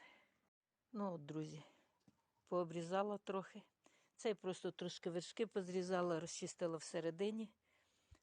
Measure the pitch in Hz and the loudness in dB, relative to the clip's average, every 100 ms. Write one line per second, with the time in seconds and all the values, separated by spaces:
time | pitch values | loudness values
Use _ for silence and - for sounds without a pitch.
0 | - - _ _ _ _ _ _ _ 214 | -20 -20 _ _ _ _ _ _ _ -4
1 | 202 165 147 156 156 151 - - _ _ | -2 -2 -4 -4 -4 -6 -14 -20 _ _
2 | - _ _ _ - 180 170 170 170 185 | -20 _ _ _ 0 2 2 0 2 2
3 | 208 202 - 190 180 208 - _ - _ | 2 0 -2 -2 -2 -12 -18 _ -20 _
4 | _ - 233 190 185 175 185 - 175 - | _ -2 0 2 0 0 -2 -2 -4 -2
5 | 185 170 - - 220 208 180 185 180 185 | -2 -2 -2 -2 0 0 0 0 2 4
6 | 175 160 170 - 170 - 170 160 - 170 | 4 2 0 -4 -4 0 0 0 -2 0
7 | 165 165 202 220 214 _ _ _ _ _ | 0 2 0 0 -6 _ _ _ _ _
8 | _ - | _ -20